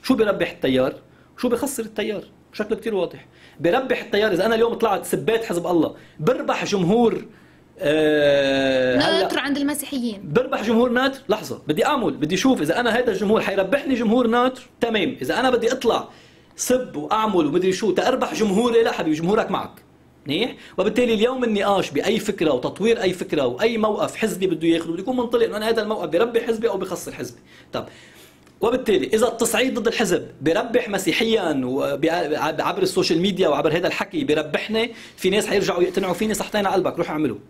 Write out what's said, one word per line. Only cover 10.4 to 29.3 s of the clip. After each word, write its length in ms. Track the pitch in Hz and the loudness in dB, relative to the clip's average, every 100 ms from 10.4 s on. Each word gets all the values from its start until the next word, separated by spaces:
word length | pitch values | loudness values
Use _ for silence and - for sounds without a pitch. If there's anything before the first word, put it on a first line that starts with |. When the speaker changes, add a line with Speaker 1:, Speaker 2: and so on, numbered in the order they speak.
| 254 262 | 0 -2
Speaker 1:
جمهور 260 | 208 226 247 | 2 2 4
ناتر؟ 320 | 233 269 269 - | 2 0 -2 -2
لحظة، 320 | 208 151 - - | -2 -2 -10 -4
بدي 180 | 151 254 | 0 2
أعمل، 260 | 294 196 | 2 -2
بدي 240 | 135 151 180 | 0 2 4
أشوف 260 | 269 254 | 4 2
إذا 180 | 147 165 | 2 2
أنا 200 | 240 220 | 2 2
هذا 120 | 247 | 2
الجمهور 300 | 190 202 220 | 0 4 2
حيربحني 540 | - 196 190 285 - 247 | 2 0 2 0 0 0
جمهور 320 | 226 240 233 | 2 4 4
ناتر، 420 | 240 254 254 - _ | 4 2 0 -16 _
تمام. 360 | 233 220 156 - | -2 0 -2 -2
إذا 180 | 131 160 | -4 0
أنا 100 | 254 | 2
بدي 220 | 247 220 | 2 0
أطلع 380 | 254 233 156 - - - - _ - | 0 0 0 -2 -16 -20 -20 _ -10
سب 400 | - 254 254 147 | 0 0 0 -8
وأعمل 500 | 151 214 220 185 147 | -4 0 2 2 2
ومدري 280 | 175 185 | 2 0
شو 180 | 185 220 | 0 0
تأربح 420 | 180 226 254 247 | 0 2 0 -2
جمهوري، 500 | 196 208 190 240 233 | 0 0 2 4 4
لا 80 | 226 | 2
حبيبي، 240 | - 165 151 | 0 -2 0
جمهورك 360 | 165 214 190 | 0 0 0
معك. 340 | 160 95 - - _ _ _ - | -4 -6 -14 -20 _ _ _ -6
منيح؟ 280 | 147 247 - - - | -2 -2 -6 -14 -2
وبالتالي 360 | 190 208 247 | 0 2 2
اليوم 300 | 220 226 262 | 2 2 0
النقاش 480 | 240 208 196 196 156 | 0 0 2 2 0
بأي 280 | 139 175 220 | -2 0 -2
فكرة 340 | - 202 160 | -2 -2 0
وتطوير 480 | 127 147 139 208 - | 0 -2 -2 0 2
أي 120 | 190 | 0
فكرة 320 | 185 185 156 131 | -2 -2 0 0
وأي 320 | - 226 226 | 0 0 2
موقف 380 | 214 208 156 - | 0 0 -2 -2
حزبي 320 | 220 - 185 | -4 0 -2
بده 200 | 160 165 | 0 2
ياخذه 240 | 165 156 | 2 0
بده 80 | 170 | -6
يكون 180 | 196 254 | -4 -2
منطلق 280 | 233 240 226 | 0 2 0
إنه 120 | 202 | 0
أنا 120 | 214 | -2
هذا 120 | 226 | 0
الموقف 280 | 208 214 170 | 0 -4 0
بيربي 320 | 165 233 226 | 0 2 0
حزبي 280 | 226 226 220 | -2 -2 -2
أو 80 | 196 | -2
بخسر 340 | 185 175 - | -6 -8 -10
حزبي. 280 | 123 123 - - - - | -10 -12 -12 -20 -20 -10
طب 120 | 123 107 - - - - _ - _ | -10 -10 -16 -20 -20 -20 _ -20 _
وبالتالي 460 | 226 247 254 196 131 | 0 0 2 0 2
إذا 200 | 220 | 2
التصعيد 520 | 233 | 2